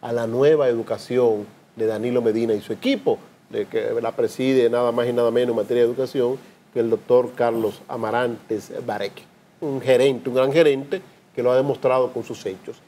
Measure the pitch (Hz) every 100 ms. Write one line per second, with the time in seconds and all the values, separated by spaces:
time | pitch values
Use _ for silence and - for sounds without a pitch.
0 | - 117 117 120 143 156 135 117 110 110
1 | - 123 123 107 101 - _ - 113 107
2 | 117 123 117 110 113 104 - 107 247 269
3 | - 110 - _ _ 110 101 113 110 113
4 | 113 117 110 - 131 131 117 120 123 117
5 | 120 120 117 120 123 113 104 123 117 123
6 | 131 143 120 131 - - _ 123 117 110
7 | - 123 120 - 120 117 110 98 - 120
8 | 110 117 123 113 - 110 - - 120 104
9 | 101 - - _ _ _ 156 135 123 127
10 | 135 127 127 123 135 151 160 135 143 190
11 | - _ _ - 123 127 139 123 131 131
12 | 127 127 110 113 101 95 - 117